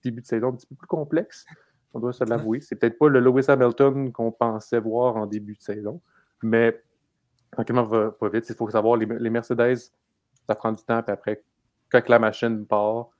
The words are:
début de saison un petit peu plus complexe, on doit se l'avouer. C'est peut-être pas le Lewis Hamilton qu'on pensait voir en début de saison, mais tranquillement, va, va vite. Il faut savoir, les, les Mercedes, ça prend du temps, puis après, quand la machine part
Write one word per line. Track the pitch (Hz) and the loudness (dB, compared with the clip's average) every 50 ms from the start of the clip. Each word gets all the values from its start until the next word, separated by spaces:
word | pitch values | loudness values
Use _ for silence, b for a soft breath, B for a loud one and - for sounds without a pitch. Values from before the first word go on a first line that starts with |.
| _ | _
début | 131 113 120 | -8 -8 -8
de | 123 | -8
saison | - 123 110 113 131 | -4 -4 -2 -2 -2
un | |
petit | 127 123 - | -4 -6 -14
peu | _ 139 | _ -20
plus | _ - | _ -8
complexe, | - - 160 147 147 160 165 - - - - - b b b b b b b _ _ - | -6 -6 -6 -4 -2 -4 -4 -4 -4 -14 -20 -20 b b b b b b b _ _ -12
on | 117 | -6
doit | 117 123 123 | -6 -6 -4
se | - 127 | -4 -2
l'avouer. | 113 117 117 110 110 113 139 | -2 -2 -2 -2 -4 -4 -4
C'est | 147 - 117 | -6 -10 -4
peut-être | - - 117 - - | 0 0 0 2 4
pas | 151 147 | 4 6
le | 139 127 | 6 6
Lewis | 123 127 127 135 131 | 4 6 4 4 4
Hamilton | - 143 135 127 120 117 - 139 139 135 139 135 131 | 2 4 4 4 2 4 4 4 4 4 0 -6 -6
qu'on | 120 - 117 113 | -6 -4 -6 -6
pensait | 110 _ 120 117 110 110 - - - 117 | -2 _ -2 -2 -2 -6 -6 -2 -2 -2
voir | 107 110 110 120 123 127 113 | -2 -2 -2 0 0 0 0
en | 110 107 | -2 -6
début | 101 104 107 104 104 104 | -6 -8 -10 -10 -12 -16
de | _ | _
saison, | - - 101 107 104 104 131 175 _ _ _ _ _ _ _ _ - | -12 -10 -10 -8 -8 -10 -10 -12 _ _ _ _ _ _ _ _ -2
mais | 110 113 117 117 113 113 - _ _ _ _ _ _ _ _ _ _ _ _ _ _ | 0 2 4 4 2 0 -2 _ _ _ _ _ _ _ _ _ _ _ _ _ _
tranquillement, | - - 113 - 127 123 | -8 -6 -4 -2 0 0
va, | 117 107 113 113 107 110 107 _ | 0 2 2 0 0 0 -4 _
va | 110 104 | -6 -2
vite. | 104 117 113 | -2 -4 -4
Il | - 113 | -6 -8
faut | - 117 107 | -8 -8 -2
savoir, | 110 110 104 113 120 | 0 2 4 4 2
les, | 117 110 | 2 0
les | 104 117 110 117 113 | -4 -4 -4 -4 -2
Mercedes, | 113 117 113 - 127 117 120 123 127 120 - - _ _ _ _ _ _ _ _ _ _ _ | -2 -4 -4 -4 0 0 2 0 0 -2 -6 -18 _ _ _ _ _ _ _ _ _ _ _
ça | - 107 | -6 -6
prend | - - 113 | -4 -2 -4
du | 110 - _ | -4 -4 _
temps, | - 117 117 | -4 -4 -2
puis | 113 - | -2 -4
après, | 101 - _ 107 107 - _ _ _ _ _ _ _ _ _ _ | -8 -6 _ -8 -8 -8 _ _ _ _ _ _ _ _ _ _
quand | - 123 - | 2 2 4
la | - 120 117 | 6 4 4
machine | 113 110 104 - - 117 113 107 107 | 4 2 -2 -2 -4 -4 -4 -6 -4
part | _ 110 104 104 107 110 117 117 _ _ _ | _ -2 0 0 0 -2 -4 -8 _ _ _